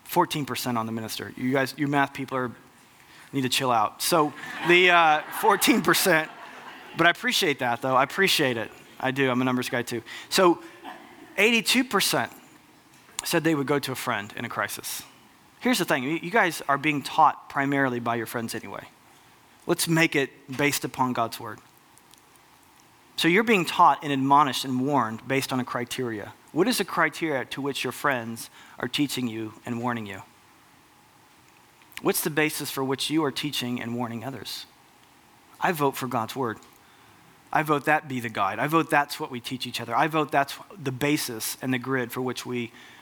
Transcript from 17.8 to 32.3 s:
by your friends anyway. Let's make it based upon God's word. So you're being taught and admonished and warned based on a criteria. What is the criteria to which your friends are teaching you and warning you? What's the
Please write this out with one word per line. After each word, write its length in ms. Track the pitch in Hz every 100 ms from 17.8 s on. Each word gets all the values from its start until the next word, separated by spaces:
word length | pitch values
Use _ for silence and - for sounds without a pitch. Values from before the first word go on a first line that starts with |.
| 135 120
by 160 | 117
your 120 | 117 110
friends 280 | 123 113
anyway. 300 | 110 101 - - _ _ - _ _ _ _ -
Let's 220 | 170 165
make 260 | 165 165
it 160 | 151 135 - - 127
based 280 | 143 -
upon 280 | 139 - 127
God's 260 | 120 113 -
word. 200 | 113 107 - _ _ _ _ - _ _ _ _ _ _ _ _ _ -
So 100 | 165
you're 160 | 185
being 220 | 233 202
taught 400 | 160 - 165 139
and 80 | 151
admonished 520 | 139 135 143 143 -
and 220 | 135 127 135
warned 400 | 139 110 110 123
based 260 | 135 -
on 60 | 127
a 60 |
criteria. 680 | 120 127 123 - 120 107 107 - -
What 160 | 147 214
is 100 | 240
the 60 |
criteria 600 | 185 180 156 - 165 131 110
to 140 | -
which 220 | 139 135
your 100 | 127
friends 580 | - 147 127 113 113 - - - -
are 80 | 123
teaching 400 | - 139 131 120
you 280 | 110 110 - 123
and 160 | 117
warning 240 | 123 117 101
you? 160 | 98 - _ _ _ _ _ _ _ _ _ _ _ _ _ _ _ - -
What's 180 | 175 196
the 100 | 180